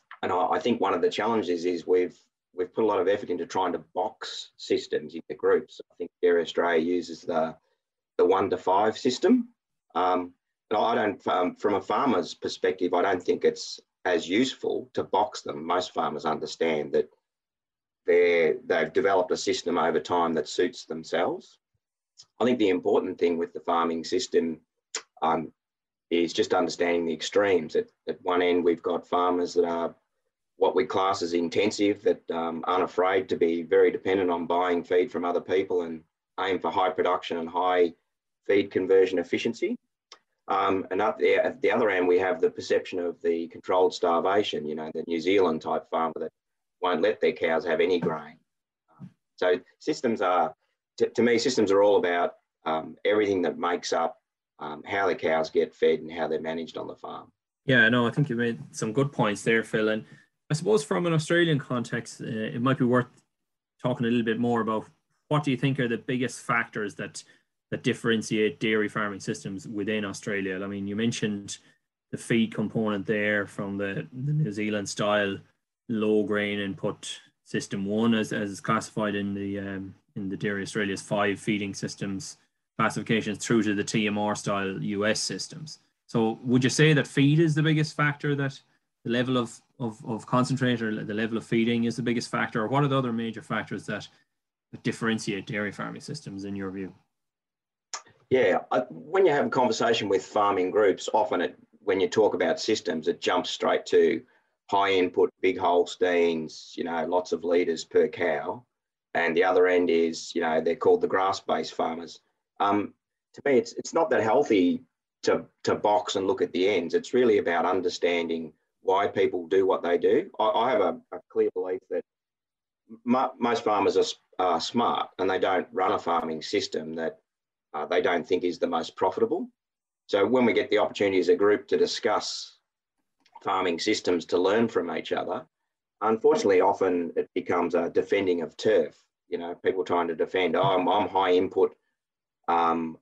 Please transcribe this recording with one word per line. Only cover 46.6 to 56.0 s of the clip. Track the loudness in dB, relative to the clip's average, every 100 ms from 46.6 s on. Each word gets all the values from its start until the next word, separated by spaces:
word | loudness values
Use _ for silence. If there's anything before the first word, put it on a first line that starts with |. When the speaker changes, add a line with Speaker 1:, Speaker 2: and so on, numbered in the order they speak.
| _ _
Speaker 1:
won't | -2 2
let | 2 2
their | 0
cows | 0 0 0
have | 0 2
any | 2 2
grain. | 0 -4 -8 -20 _ _ _ _ _ _ -20 -20 _ -4
So | 0 0 -2 _
systems | -6 -4 -2 0
are, | 2 2 0 -4 _ _ _ -4
to, | -2
to | 2
me, | 4 4
systems | 2 2 4
are | 6
all | 6 4
about, | 4 0 -2 -4 _ _ -6
um, | -6 -6 -6
everything | 0 2 2 2
that | 0 -2
makes | -2 -2 -2
up, | -2 -2 -6 _ _ _ _
um, | -12 -12
how | -6 -2 0
the |
cows | 0 0 0 0
get | 0 -2
fed | 0 2 2